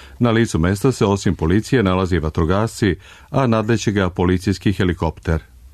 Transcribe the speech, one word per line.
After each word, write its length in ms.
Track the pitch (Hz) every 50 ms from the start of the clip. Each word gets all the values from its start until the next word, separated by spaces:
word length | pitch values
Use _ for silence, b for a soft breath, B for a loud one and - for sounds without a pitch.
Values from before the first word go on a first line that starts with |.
| B B B B
Na 120 | 120 120
licu 280 | 110 113 117 113 - 82
mesta 320 | 80 90 101 101 - 135
se 140 | 123 - 113
osim 300 | 101 101 98 - 104 82
policije 480 | - 82 80 92 110 110 - 139 127 98
nalazi 360 | 95 92 92 95 85 92 82
vatrogasci, 760 | 76 78 - 90 85 78 92 101 110 113 - - 117 98 76 B B B B B B B
a 180 | - 139 135 120
nadleće 440 | 113 110 107 107 117 110 - 117
ga 180 | 98 101 95 90
policijski 640 | - - 90 87 92 87 - 107 92 - - 110 95
helikopter. 680 | - 101 90 82 - 85 80 - - - 85 82 76 - - - - - -